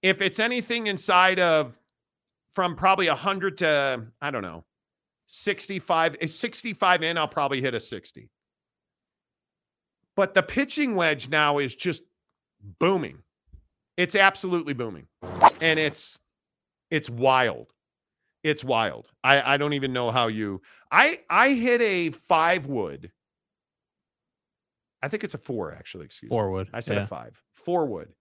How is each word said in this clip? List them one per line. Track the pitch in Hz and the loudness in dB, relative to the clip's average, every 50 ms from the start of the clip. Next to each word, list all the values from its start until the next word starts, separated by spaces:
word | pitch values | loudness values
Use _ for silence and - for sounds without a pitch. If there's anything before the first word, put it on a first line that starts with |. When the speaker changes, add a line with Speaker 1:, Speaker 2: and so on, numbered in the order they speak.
| - | 4
Speaker 1:
If | 190 190 190 | 2 2 2
it's | 196 185 185 - | 0 -2 0 0
anything | 220 233 247 247 - - 240 233 226 | -2 0 0 -2 -4 -4 -4 -4 -2
inside | 214 202 185 - - 190 180 185 185 185 185 | -4 -4 -4 -2 2 4 6 6 6 6 4
of, | 180 175 160 156 151 127 117 _ _ _ _ _ _ _ _ _ _ _ _ _ _ _ | 2 4 4 2 2 0 -6 _ _ _ _ _ _ _ _ _ _ _ _ _ _ _
from | _ - 185 175 156 | _ -2 -2 -2 -2
probably | - - 190 190 190 190 165 | 2 4 4 4 4 4 2
a | 156 | 0
hundred | 156 147 196 196 190 185 196 175 - | 0 0 -2 -2 0 -2 -4 -4 0
to, | 180 160 151 143 139 135 131 120 110 113 _ _ | 0 2 2 2 2 0 -2 -4 -6 -12 _ _
I | - 147 | -8 -6
don't | 139 123 98 | -6 -6 -6
know, | 90 80 85 82 _ _ _ _ _ _ _ _ _ _ _ _ | -8 -12 -14 -20 _ _ _ _ _ _ _ _ _ _ _ _
sixty-five, | _ - - - - 196 - - - 196 185 - - 175 160 165 165 143 - | _ -14 -8 -4 -4 -4 -4 -6 -8 -8 -8 -2 -2 0 2 2 0 0 -2
is | - 156 - - | -8 -6 -6 -6
sixty-five | - 233 - - - 240 202 - - 185 180 175 | -6 -6 -6 -6 -8 -8 -4 0 2 4 4 4
in, | 160 160 170 170 | 2 -2 -2 -2
I'll | 156 139 | -2 -2
probably | - - 143 139 139 131 127 | -2 -2 -2 0 -2 -2 -2
hit | 131 120 | -2 -4
a | 110 | -4
sixty. | - - - 98 - - - - 57 - _ _ _ _ _ _ _ _ _ _ _ _ _ _ _ _ _ _ _ _ _ _ _ _ _ _ _ _ _ _ _ _ _ _ _ _ _ | -6 -8 -12 -12 -14 -16 -20 -20 -20 -20 _ _ _ _ _ _ _ _ _ _ _ _ _ _ _ _ _ _ _ _ _ _ _ _ _ _ _ _ _ _ _ _ _ _ _ _ _
But | - 196 190 190 | 0 0 2 4
the | 196 185 | 2 2
pitching | - - 247 277 269 - 302 294 262 220 | 2 0 -2 -2 -2 -2 -2 -2 0 0
wedge | 190 170 160 151 135 107 127 | 2 2 2 2 0 -4 -2
now | 151 151 151 147 147 143 | 0 2 4 4 2 2
is | 143 127 - | 0 -2 -6
just | - - 180 160 - - _ _ _ _ _ _ _ _ _ _ _ 101 101 90 _ | -6 -4 -4 -4 -6 -10 _ _ _ _ _ _ _ _ _ _ _ -20 -20 -6 _
booming. | 160 170 196 185 151 90 69 71 _ _ _ _ _ _ - - _ _ _ _ _ _ _ - | 2 2 2 2 -2 -4 -10 -16 _ _ _ _ _ _ -20 -20 _ _ _ _ _ _ _ -2
It's | 180 175 - | -2 0 2
absolutely | 214 196 196 190 - - 185 180 175 160 147 143 | 6 6 6 4 4 -6 -4 -4 -4 -2 -4 -6
booming. | 120 123 113 95 78 69 _ _ _ - - - - - - - - | -6 -6 -8 -8 -12 -18 _ _ _ -14 -12 -2 6 6 6 6 6
And | 165 165 160 156 | 0 2 2 2
it's, | 156 147 143 - - - - - _ _ _ _ _ _ _ _ _ _ _ _ _ _ | 0 -2 -4 -6 -14 -14 -14 -18 _ _ _ _ _ _ _ _ _ _ _ _ _ _
it's | - 156 147 - | -4 -4 -4 -4
wild. | 120 117 123 131 131 131 127 117 71 60 58 _ _ _ _ _ _ _ _ _ _ _ _ _ _ _ _ | -6 0 4 4 4 4 4 2 0 -4 -10 _ _ _ _ _ _ _ _ _ _ _ _ _ _ _ _
It's | 156 151 147 - | -4 -4 -4 -2
wild. | 127 127 113 113 101 71 57 - _ _ _ - | 0 0 2 2 0 -4 -8 -16 _ _ _ 4
I, | 127 139 139 123 120 143 | 4 4 4 6 2 0
I | 143 | 2
don't | 143 147 147 | 2 0 -2
even | 143 135 135 127 | -2 -2 -2 -2
know | 123 123 117 | -2 -2 0
how | 113 127 120 113 | 0 2 0 0
you, | 110 110 107 104 98 95 _ - - - _ _ | 0 -4 -4 -4 -6 -8 _ -16 -20 -20 _ _
I, | - 170 254 302 320 - - _ | 4 4 4 4 2 -4 -8 _
I | 170 190 233 269 277 | 2 2 4 4 2
hit | 240 226 247 240 240 | 0 0 0 2 2
a | 240 214 196 180 175 160 | 2 0 0 0 -2 -4
five | 135 - _ _ 180 160 160 170 180 185 143 | -6 -8 _ _ 2 2 4 2 0 0 -2
wood. | 135 139 120 101 82 71 - - 101 _ _ _ _ _ _ _ _ _ _ _ _ _ _ _ _ _ _ _ _ _ _ _ _ _ _ _ _ _ _ _ _ _ _ _ _ _ _ | -6 -4 -4 -4 -6 -8 -12 -16 -20 _ _ _ _ _ _ _ _ _ _ _ _ _ _ _ _ _ _ _ _ _ _ _ _ _ _ _ _ _ _ _ _ _ _ _ _ _ _
I | - 143 | -10 -6
think | 147 214 - | -6 -6 -8
it's | 170 - | -8 -10
a | 110 | -12
four, | _ - 131 113 92 78 73 | _ -8 -6 -6 -6 -8 -10
actually. | 80 - - - 92 78 | -14 -18 -18 -18 -16 -18
Excuse | - - - - - | -18 -20 -20 -10 -4
Speaker 2:
Four | - 117 107 98 | -2 -2 0 -2
Speaker 1:
me. | 95 | -2
Speaker 2:
wood, | 95 95 92 - | -4 -6 -6 -8
Speaker 1:
I | 117 | -12
said | 113 - 107 101 | -6 -4 -4 -4
Speaker 2:
yeah. | 101 | -4
Speaker 1:
a | 101 | -6
five. | 101 - 58 58 - _ _ _ _ | -10 -12 -14 -16 -20 _ _ _ _
Four | _ - - 175 180 160 | _ -6 -2 -2 0 0
wood. | 139 107 85 80 - - _ | -2 -4 -8 -12 -16 -20 _